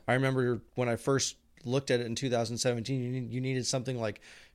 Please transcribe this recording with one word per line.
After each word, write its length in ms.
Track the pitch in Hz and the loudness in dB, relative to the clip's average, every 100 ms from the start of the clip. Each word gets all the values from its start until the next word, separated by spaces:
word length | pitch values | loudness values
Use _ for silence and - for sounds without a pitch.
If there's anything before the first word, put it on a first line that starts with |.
| - | 0
I 60 | |
remember 480 | 123 135 131 123 117 - | 2 2 2 2 0 -4
when 160 | - 123 | -2 0
I 60 | 117 | 0
first 400 | - 135 - - _ - | 2 2 2 -4 _ -12
looked 260 | 120 131 139 | -2 -2 2
at 80 | 123 | 0
it 80 | 120 | 0
in 80 | |
two 160 | 113 135 | -4 0
thousand 280 | 120 113 117 | 0 0 0
seventeen, 440 | 131 120 110 135 | 0 0 0 -2
you 80 | 123 | -2
need, 220 | 127 117 | -4 -4
you 80 | 120 | -4
needed 260 | 131 131 120 | -2 -2 0
something 340 | 135 127 127 | -2 -2 -2
like 200 | 110 104 - - - | -2 -4 -12 -20 -20